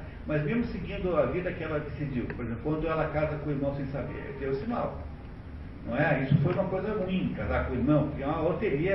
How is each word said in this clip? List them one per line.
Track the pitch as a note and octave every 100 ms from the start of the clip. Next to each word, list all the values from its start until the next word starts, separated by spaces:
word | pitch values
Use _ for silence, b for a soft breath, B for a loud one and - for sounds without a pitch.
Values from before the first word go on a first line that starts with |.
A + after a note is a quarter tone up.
| B B -
Mas | D3
mesmo | D3 A#3+ -
seguindo | F3+ - E3+ F3+ D#3
a | C3+
vida | F3 F3+
que | E3+
ela | D#3 D3
decidiu, | - - C3 B2 G2+
por | A#2
exemplo, | A2+ A2+
quando | D3+ D#3 D#3+
ela | D#3 -
casa | D3+ D3 D3
com | D3
o |
irmão | C3 C#3 C3+
sem | B2
saber, | C#3+ C#3+ D3 D3 C#3
deu-se | C3+ C3+ A#2
mal. | A#2 - - - - - - - - - - A#2
Não | B2
é? | D#3+ -
Isso | - -
foi | F3+
uma | F#3+ F#3
coisa | F#3+ G#3 -
ruim, | F3+ F#3 C3 -
casar | - B2+ B2+
com |
o | B2
irmão, | C3 D3+ -
que | -
é | C#3
uma | E3
loteria, | E3 E3 G#3+ C#3+ F#3